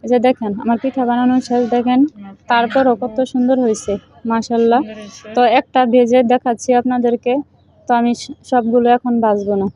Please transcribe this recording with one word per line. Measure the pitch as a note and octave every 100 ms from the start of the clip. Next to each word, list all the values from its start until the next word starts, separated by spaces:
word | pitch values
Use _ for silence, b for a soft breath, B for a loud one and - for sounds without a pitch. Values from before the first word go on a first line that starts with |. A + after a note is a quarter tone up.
এই | A3+
যে | A#3+
দেখেন | A#3+ C4 G#3+ G3+
আমার | A3+ A#3
পিঠা | C4+ C4
বানানো | A#3+ A#3+ B3 B3+
শেষ, | B3+ B3 B3
দেখেন | A#3+ B3 B3+ D4 - G3 G3 _
তারপরও | A#3+ A#3 C4 C4 A3+
কত | B3 A3
সুন্দর | C4 B3+ B3 C4
হয়েছে, | B3 G#3+ - G3 _ -
মাশাআল্লাহ। | A3+ A3+ A3+ A#3 A#3 A#3 G#3+ G#3+ G#3 - A3
তো | A3+ B3
একটা | B3 - C4 B3+
ভেজে | B3 A#3+ B3
দেখাচ্ছি | B3 B3 B3+ A3+ -
আপনাদেরকে, | B3 B3 B3 A#3+ A#3+ A#3+ C4 C#4+ _ _ _ _
তো |
আমি | A#3+ A#3
স-, | A#3+ - C#4+ -
সবগুলো | B3+ A3+ A#3+ A#3+
এখন | A#3+ B3 A#3
ভাজবো | A3 G#3 G3+ G3+
না | G3